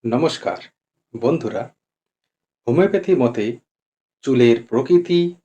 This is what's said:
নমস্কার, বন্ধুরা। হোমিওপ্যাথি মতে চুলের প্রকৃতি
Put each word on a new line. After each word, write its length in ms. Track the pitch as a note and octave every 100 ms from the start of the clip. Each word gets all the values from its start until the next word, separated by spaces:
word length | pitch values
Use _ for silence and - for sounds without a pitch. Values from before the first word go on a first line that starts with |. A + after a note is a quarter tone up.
| A#2
নমস্কার, 520 | B2 E3 - - - - _ _ _ _ A2+
বন্ধুরা। 560 | A#2+ D#3+ A2+ A2 A#2+ _ _ _ _ _ _ _ _ _ -
হোমিওপ্যাথি 480 | C#3 G3 G3+ - E3+
মতে 420 | A#2+ A#2+ G#2+ A#2 _ _ _ _ _ _
চুলের 420 | C#3 B2+ A#2+ A2+
প্রকৃতি 720 | - A2+ C3+ F3 F3 F3 F3 F3